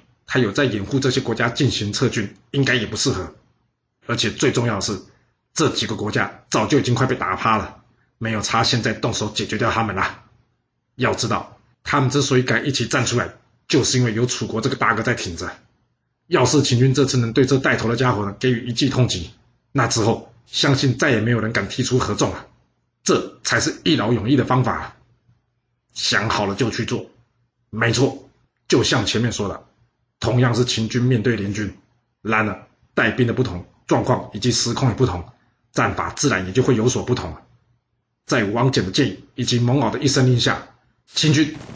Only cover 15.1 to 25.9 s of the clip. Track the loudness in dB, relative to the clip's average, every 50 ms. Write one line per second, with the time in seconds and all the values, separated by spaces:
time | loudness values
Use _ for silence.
15.1 | -2 -2 -4 -8 -8 -8 -8 -10 -10 -12 _ _ _ _ _ _ _ _ _ _
16.1 | _ _ _ -2 0 2 2 4 4 4 2 2 2 4 4 4 4 4 2 2
17.1 | 2 0 0 0 2 2 2 4 4 2 2 2 0 0 0 0 0 0 2 2
18.1 | 0 0 -2 -4 -6 -2 0 0 0 0 -2 -4 -2 0 0 0 2 2 2 2
19.1 | 0 -2 -8 -10 -14 _ _ _ _ _ _ _ -2 -2 0 0 0 0 2 0
20.1 | 0 -2 -4 -12 -20 _ _ _ -4 0 2 2 2 2 2 0 0 2 2 2
21.1 | 2 2 2 2 0 0 0 -2 -2 -2 -4 -4 -4 -4 -2 0 0 0 0 0
22.1 | 0 0 0 -2 -2 -6 -12 -18 _ _ _ _ _ _ _ _ _ _ -2 0
23.1 | 0 0 0 -4 -12 -10 -4 -2 0 0 0 0 -4 -2 0 0 0 2 2 0
24.1 | 0 0 2 2 2 2 2 2 2 2 2 2 0 -4 -6 -10 -14 _ _ _
25.1 | _ _ _ _ _ _ _ _ _ _ _ _ _ _ _ _